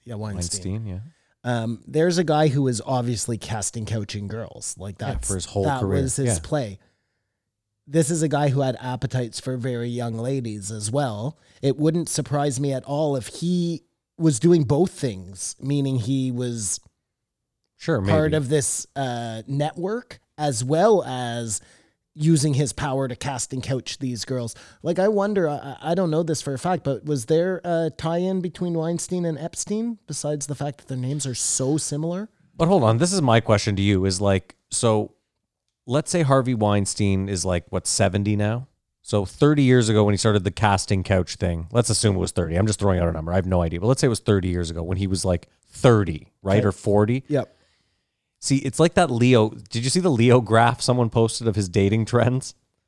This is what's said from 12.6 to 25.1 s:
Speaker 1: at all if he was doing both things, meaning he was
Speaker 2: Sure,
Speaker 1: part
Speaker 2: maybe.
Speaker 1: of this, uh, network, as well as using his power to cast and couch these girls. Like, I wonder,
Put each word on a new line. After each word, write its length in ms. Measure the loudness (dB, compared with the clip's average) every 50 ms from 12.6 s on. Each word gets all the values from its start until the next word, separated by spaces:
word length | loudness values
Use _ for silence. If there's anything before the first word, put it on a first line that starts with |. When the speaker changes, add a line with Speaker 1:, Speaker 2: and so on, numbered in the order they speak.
| -2 -2 -2
Speaker 1:
at 100 | -4 -4
all 300 | -4 -2 -2 0 0 0
if 120 | -2 -4
he 560 | -8 -10 -6 -4 -2 0 0 0 -2 -4 -6 -10 _ _ _ _ _ _
was 240 | 0 2 2 2 4
doing 240 | 4 6 6 6 4
both 260 | 4 2 2 2 0
things, 640 | -2 -4 -4 -4 -4 -6 -10 -14 -14 -12 -10 -12 -10 -8
meaning 360 | -6 -2 -2 0 0 0 0 -2
he 320 | -2 0 -2 -2 -2 -2 -2
was 480 | -4 -4 -4 -4 -6 -6 -6 -6 -8 _ _ _ _ _ _ _ _ _ _ _ _ _ _ _ _ _ _ _
Speaker 2:
Sure, 240 | -10 -4 -2 -2 0
Speaker 1:
part 300 | 2 2 2 4 2 2 0
Speaker 2:
maybe. 40 |
Speaker 1:
of 120 | 0 0 0
this, 380 | 0 0 0 0 -4 -6 -8 -10 -8
uh, 460 | -6 -6 -4 -4 -6 -6 -8 -8 -10 -8
network, 720 | -6 -4 -2 -2 -2 -4 -6 -6 -6 -6 -6 -8 -12 -20 -20 _ _ _ -4
as 260 | -2 -2 -2 -2 -2
well 400 | 0 2 4 6 6 6 4 2
as 560 | 0 -4 -6 -6 -6 -6 -6 -6 -6 -6 -8 -10 _ _ _ _ _ _ _ _ _ _
using 400 | 0 2 4 4 4 4 2 2
his 180 | 0 0 -2 -2
power 340 | -4 -4 -2 -2 -2 -2
to 100 | -4 -6
cast 360 | -6 -6 -6 -6 -6 -6 -8 -8
and 100 | -8 -6
couch 360 | -4 -4 -4 -6 -8 -10 -8
these 260 | -6 -6 -6 -6 -6
girls. 300 | -6 -6 -6 -6 -8 -10 -14 -20 -20 -18 _ -6
Like, 160 | -4 0 2
I 100 | 2
wonder, 380 | 2